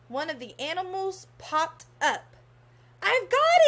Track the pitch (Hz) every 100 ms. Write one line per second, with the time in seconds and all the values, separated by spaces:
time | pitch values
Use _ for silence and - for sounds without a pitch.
0 | - 254 311 269 240 - 285 339 370 381
1 | 381 381 - - - 208 220 - - -
2 | 294 214 - - _ _ _ _ _ -
3 | 392 494 403 508 622 679